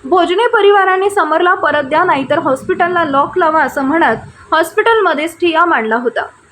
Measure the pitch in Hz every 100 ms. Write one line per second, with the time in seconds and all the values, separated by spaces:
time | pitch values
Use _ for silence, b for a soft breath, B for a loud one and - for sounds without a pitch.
0 | 262 359 339 370 480 453 403 403 381 370
1 | 392 403 311 320 359 381 320 294 277 302
2 | 359 294 269 294 320 262 - 370 349 349
3 | 320 277 277 370 330 320 269 294 269 320
4 | 302 226 - B B 320 330 - 427 453
5 | 370 294 320 330 349 320 349 294 220 226
6 | 247 - - - _